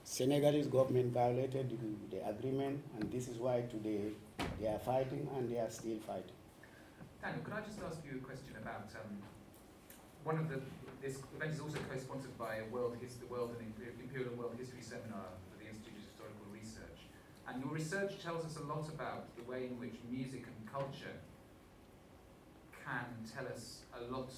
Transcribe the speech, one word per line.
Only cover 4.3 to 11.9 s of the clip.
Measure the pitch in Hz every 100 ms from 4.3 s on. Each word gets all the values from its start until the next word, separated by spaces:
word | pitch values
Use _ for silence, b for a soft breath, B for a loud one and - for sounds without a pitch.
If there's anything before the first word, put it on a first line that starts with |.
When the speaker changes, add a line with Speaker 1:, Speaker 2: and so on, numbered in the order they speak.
| - - -
Speaker 1:
they | 107
are | 104
fighting | 127 127 131 139 143 135
and | 120
they | 120
are | 113
still | - 113 110 107
fighting. | 98 92 - - - B B B B - -
Speaker 2:
Daniel, | - -
could | -
I | 214
just | 208 - 175
ask | 156 143
you | 131
a | 127
question | 120 - 107
about, | 107 110 101 113
um, | 107 101 101 - - - - - - - - -
one | 156 160
of | -
the, | 135 135 - - -
this | 139 131 - 135
event | 156
is | 143
also | 151 -
co-sponsored | -